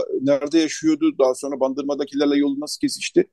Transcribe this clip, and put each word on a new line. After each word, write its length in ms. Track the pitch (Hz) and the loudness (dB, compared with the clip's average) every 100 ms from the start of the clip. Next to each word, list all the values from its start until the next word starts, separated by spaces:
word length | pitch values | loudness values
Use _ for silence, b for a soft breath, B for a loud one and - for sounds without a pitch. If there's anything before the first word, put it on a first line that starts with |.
| - - | 2 -2
nerede 380 | 131 139 143 160 | 0 0 2 2
yaşıyordu? 580 | 156 - 156 151 160 139 | 2 0 0 2 2 2
Daha 160 | 131 127 | 2 2
sonra 240 | 139 139 | -4 -2
Bandırma'dakilerle 800 | 135 135 139 143 139 139 147 143 | -2 -2 -4 -4 -4 0 2 2
yolu 220 | 143 139 | 2 -2
nasıl 200 | 151 - | -6 -4
kesişti? 480 | 139 - - 330 - | -4 -4 -2 0 0